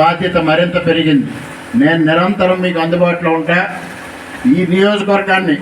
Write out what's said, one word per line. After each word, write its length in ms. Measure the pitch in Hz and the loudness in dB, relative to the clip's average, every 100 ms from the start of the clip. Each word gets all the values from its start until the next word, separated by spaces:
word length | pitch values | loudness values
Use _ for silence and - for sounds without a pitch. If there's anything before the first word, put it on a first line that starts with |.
బాధ్యత 360 | 156 - 185 175 160 | 2 2 0 0 0
మరింత 260 | 160 175 175 165 | 2 0 0 0
పెరిగింది. 400 | 160 156 143 117 - - - - - | 0 2 2 0 -6 -14 -16 -4 2
నేను 180 | 147 165 156 | 2 2 2
నిరంతరం 480 | 160 185 196 185 185 180 | 2 0 0 0 0 0
మీకు 120 | 165 | -2
అందుబాటులో 480 | 165 175 175 170 170 160 | -2 0 0 0 -2 -2
ఉంటా. 220 | 156 175 196 - - - - - - - 247 175 | 0 -2 -2 -6 -12 -14 -16 -16 -16 -4 0 2
ఈ 40 | 175 | 2
నియోజకవర్గాన్ని 840 | 185 202 202 196 202 196 185 180 143 | 2 2 2 0 0 2 0 0 -2